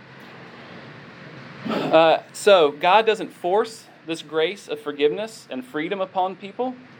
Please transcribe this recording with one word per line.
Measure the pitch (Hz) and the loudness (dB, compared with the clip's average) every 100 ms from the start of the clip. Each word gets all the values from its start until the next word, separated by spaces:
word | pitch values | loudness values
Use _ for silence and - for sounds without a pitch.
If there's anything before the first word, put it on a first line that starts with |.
| - - - - - - - - - - - - - - - - - | -18 -20 -20 -20 -20 -20 -20 -18 -18 -20 -20 -20 -18 -18 -18 -12 -6
uh, | 226 - 160 160 147 - | -4 2 4 4 2 -2
so | - 208 190 147 | 0 4 6 6
God | 147 175 208 220 | 2 4 4 4
doesn't | 208 170 | 0 -6
force | - 175 202 233 - - - 156 | -8 -2 0 -2 -8 -20 -16 -10
this | 160 | -10
grace | 151 156 165 202 - | -4 -2 -2 -4 -10
of | - | -10
forgiveness | 147 143 147 185 220 - - | -8 0 2 2 -6 -12 -12
and | 131 | -12
freedom | 127 151 170 196 | -8 -6 -4 -4
upon | 190 190 185 185 | -4 -2 -4 -4
people, | 196 220 254 247 - | -12 -6 -6 -8 -16